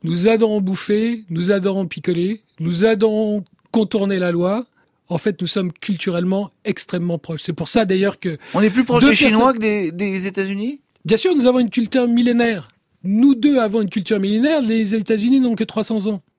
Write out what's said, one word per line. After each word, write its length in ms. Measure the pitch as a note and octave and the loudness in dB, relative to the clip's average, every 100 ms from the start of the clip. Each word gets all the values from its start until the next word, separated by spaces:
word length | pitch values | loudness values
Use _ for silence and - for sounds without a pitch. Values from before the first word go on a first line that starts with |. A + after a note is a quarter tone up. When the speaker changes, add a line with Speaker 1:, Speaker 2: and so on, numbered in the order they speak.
Speaker 1:
Nous 240 | D#3+ E3+ G3 | -6 0 2
adorons 360 | A3+ A3 G#3+ | 2 2 0
bouffer, 640 | F#3+ F#3+ - G#3 A3+ A#3 G3+ | -2 -4 -2 0 0 -4 -6
nous 240 | E3 F3 | -4 0
adorons 340 | G3+ F#3+ G3 F3+ | 0 0 -2 -6
picoler, 540 | - E3+ E3+ F3+ A3 _ _ | -6 -4 -2 -2 -4 _ _
nous 280 | E3 E3+ A3 | -6 0 2
adorons 580 | A3 A3 G#3+ G#3+ G#3 F#3 _ _ | 2 2 0 -2 -4 -6 _ _
contourner 480 | A3+ G#3 A3 G3 F#3+ | 0 0 0 0 0
la 140 | F3+ | 0
loi. 340 | E3+ F3 G#3+ B3 _ _ _ _ | 0 0 -2 -6 _ _ _ _
En 100 | E3+ | -4
fait, 220 | - F3+ | -4 -4
nous 40 | F3 | -4
sommes 240 | G#3 F3+ | -4 -4
culturellement 800 | - - F#3 - F3 F3+ F#3+ G3+ _ | -6 -6 -4 -2 -2 -2 -2 -4 _
extrêmement 540 | - - - F3+ F3 E3+ | -6 -6 -6 -6 -4 -6
proches. 240 | - D#3+ | -8 -10
C'est 80 | - | -8
pour 160 | D#3+ D#3 | -8 -2
ça 160 | A#3 | 0
d'ailleurs 340 | G#3+ F#3+ G3 F#3+ | 2 0 0 -2
que 200 | F3+ D3+ - | -8 -10 -6
Speaker 2:
On 80 | E3+ | 0
est 80 | G#3+ | 2
plus 140 | G#3 | 2
proche 180 | B3+ A#3+ | 2 4
Speaker 1:
deux 80 | C4 | 6
Speaker 2:
des 60 | A3 | 6
Chinois 360 | C#4 A3 B3+ | 4 4 4
Speaker 1:
personnes 60 | A#3+ | 2
Speaker 2:
que 320 | G#3+ G#3 F3 | 0 0 -2
des, 20 | |
des 340 | E3+ G3+ F#3+ F#3+ | -4 -4 -2 -4
États-Unis ? 540 | G3 G3 G3 A3+ C#4+ _ _ | -4 -4 -4 -6 -8 _ _
Speaker 1:
Bien 140 | D#3 G#3+ | -2 0
sûr, 180 | F#4 D#4+ | 2 2
nous 100 | B3 | 4
avons 140 | B3+ | 2
une 100 | A#3+ | 0
culture 380 | - A3+ C4 A#3+ | 0 0 0 2
millénaire. 600 | A#3 B3 A#3+ A#3 G#3 - _ _ _ | 2 2 2 0 -2 -8 _ _ _
Nous 300 | F3+ G#3 C#4 B3+ | -4 2 4 4
deux 220 | C4+ C#4 | 4 2
avons 240 | A3 A3 | 2 0
une 80 | G#3 | -2
culture 280 | G#3+ E3+ G#3+ | -4 -2 -2
millénaire, 440 | G3 G#3+ C4+ D#4 | 0 2 2 2
les 320 | A3+ A3+ G#3+ | 0 0 0
États-Unis 460 | A3 G3 A3 A3+ C4+ | -2 0 0 2 2
n'ont 140 | B3+ | 2
que 100 | A3 | 0
trois 200 | A3 - | -2 -4
cents 240 | G#3 A3 G3 | -4 -2 -2
ans. 140 | G3+ _ | -6 _